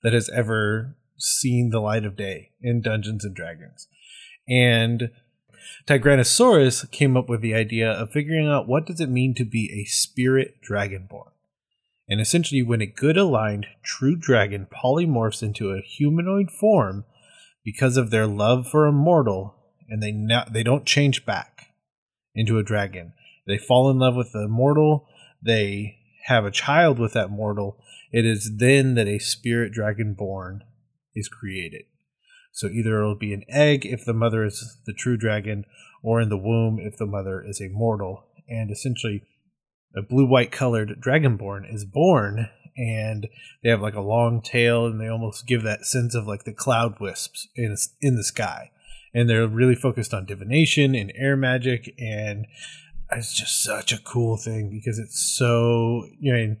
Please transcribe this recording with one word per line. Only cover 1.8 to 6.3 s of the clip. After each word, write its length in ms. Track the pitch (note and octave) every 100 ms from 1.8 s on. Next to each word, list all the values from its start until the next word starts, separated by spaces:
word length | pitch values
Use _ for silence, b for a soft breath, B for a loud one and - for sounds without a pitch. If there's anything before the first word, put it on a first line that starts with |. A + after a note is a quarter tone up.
light 240 | G#2 A2 G#2+
of 100 | G2
day 360 | G2 F#2 - _
in 200 | A#2+ A#2+
Dungeons 440 | A2 A2 G2+ G#2+ G2+
and 100 | F2+
Dragons. 520 | E2+ E2 D#2+ _ - B B B B B -
And 640 | B2+ B2 A#2 A2+ A#2 A#2 _ _ _ _ B B B -
Tigranosaurus 1000 | C#3 C#3 C3+ A#2+